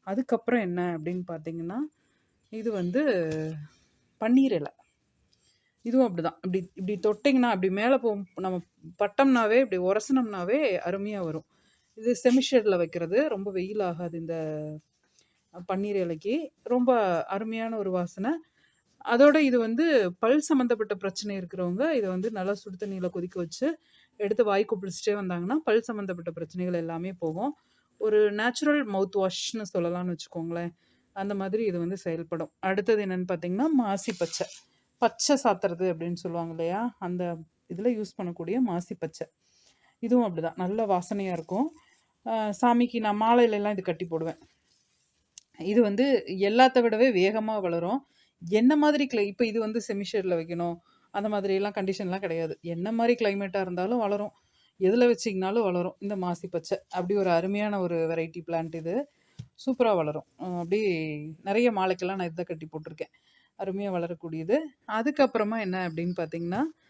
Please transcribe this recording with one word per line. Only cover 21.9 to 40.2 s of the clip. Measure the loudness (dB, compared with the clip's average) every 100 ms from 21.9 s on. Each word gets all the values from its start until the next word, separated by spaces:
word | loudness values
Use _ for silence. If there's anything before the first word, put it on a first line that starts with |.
இதை | 2 0
வந்து | -2 -2
நல்லா | -2 -4
சுடு | -4 -8 -10 -8
தண்ணியில | -4 -4
கொதிக்க | -4 -6 -6
வச்சு, | -6 -2 -2 -2 _ _ _ -4
எடுத்து | -2 2
வாய் | 2 2 2
கொப்பளிச்சுட்டே | -2 -6 -6 -2
வந்தாங்கன்னா, | -2 -2 -4 -2
பல் | -2 2 2
சம்மந்தப்பட்ட | 2 -6 -6 -8 -8
பிரச்சனைகள் | -10 -8 -4 -2 -2
எல்லாமே | -4 -6 -8
போகும். | -6 -6 -4 -4 -6 _ _ _ -4
ஒரு | 2 4 4
நேச்சுரல் | 2 -2 0 2 2 0
மவுத் | 0 0 0
வாஷ்ன்னு | 0 -2 -6 -8 -4 -2
சொல்லலாம்னு | -2 -2 -4 -6
வச்சுக்கோங்களேன். | -8 -10 -6 -6 -6 -10 _ _ _
அந்த | -8 -4
மாதிரி | -4 -2 -2
இது | 0 -2
வந்து | -4 -6
செயல்படும். | -6 -6 -6 -8 -8 _
அடுத்தது | -2 0 2 2 2
என்னன்னு | -2 -2
பார்த்தீங்கன்னா, | -4 -2 0 2
மாசி | 2 2 0 -2 -4
பச்சை. | -4 -4 -8 -10 _ _ _ 0
பச்சை | 0 0 0 2
சாத்துறது | 2 0 -2 -2 -2
அப்படின்னு | -2 -4
சொல்லுவாங்க | -6 -6 -6 -6
இல்லையா? | -4 -2 -2 -4 -6
அந்த | -6 -4 -4 -6 -12 _ -12
இதுல | -2 -2
யூஸ் | -2 -4 -8
பண்ணக்கூடிய | -8 -6 -4 0
மாசி | 0 -2 -6
பச்சை. | -8 -10 -10 -14 _ _ _ _ _ _ -6
இதுவும் | 2 4